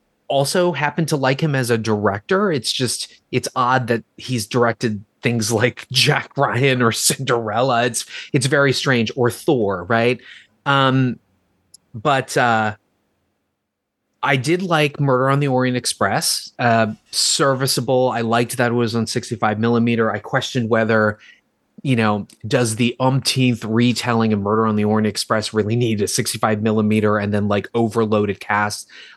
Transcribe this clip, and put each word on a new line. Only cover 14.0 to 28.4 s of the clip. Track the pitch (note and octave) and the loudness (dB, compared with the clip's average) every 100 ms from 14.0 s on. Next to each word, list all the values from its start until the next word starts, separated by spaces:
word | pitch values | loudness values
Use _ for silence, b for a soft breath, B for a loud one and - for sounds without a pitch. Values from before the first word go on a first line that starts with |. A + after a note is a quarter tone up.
| _ _ | _ _
I | B2+ C#3 | -2 0
did | A#2+ F3+ | 0 -2
like | F#3 D#3+ D3+ D3 | 0 0 0 0
Murder | C#3 B2+ C3+ | 0 2 2
on | C#3+ | 2
the | C#3+ | 0
Orient | B2+ B2+ B2 | 0 0 -2
Express, | - - G2+ B2+ - - - - | -4 -2 -2 0 -2 -4 -8 -2
uh, | B2 A2+ A2 A2 _ | 2 4 2 -2 _
serviceable. | - - - C#3 C3 C3+ - B2 B2+ B2+ | -4 -2 2 2 2 0 -2 0 2 2
I | A#2 | 0
liked | A2+ A#2 A#2+ - | 0 2 0 0
that | A#2+ | 0
it | A#2+ | 2
was | A#2 A#2 | 0 0
on | A2 | -2
sixty-five | B2 - A2+ A2 G#2+ | -4 -6 -2 -2 0
millimeter. | A#2 A#2 A#2 A#2 A2 | 2 2 2 2 0
I | G#2 | -2
questioned | - C3+ - C3 A2 | -4 -4 -2 -4 0
whether, | A2+ A2 A2 G#2+ G#2 B B _ _ _ - | 2 2 2 2 -2 B B _ _ _ -10
you | C#3 A#2 | -2 0
know, | A2 G#2 G2 _ G#2 | 2 0 -6 _ -2
does | C3 A#2 A2 | 0 0 0
the | A#2+ - | -2 0
umpteenth | C3 C3+ - C3+ B2+ A#2 | 0 0 0 0 0 0
retelling | A2 A2+ A#2+ A2 B2 A#2 A2+ | -2 2 2 2 0 0 2
of | G#2 | 0
Murder | G2+ A2 A2 | 2 2 2
on | G#2+ | 2
the | |
Orient | G#2 G#2+ G#2+ | 2 2 0
Express | G2+ - A2 G#2 | -2 -2 -2 0
really | G#2+ G2+ A#2+ | -2 0 0
need | A#2+ G#2 | 0 -2
a | G2 | -2
sixty-five | - A2 A2 A2+ G#2+ | -2 -4 -2 -2 0
millimeter | A2 G#2+ G#2+ G#2+ G#2+ G#2+ | 0 0 2 2 2 0
and | G2+ | 0
then, | G#2 G2+ | -2 0
like, | G#2 - | -2 -2
overloaded | A#2 A2+ A2+ G#2+ G#2+ G2+ F#2+ | -2 0 0 0 0 0 -4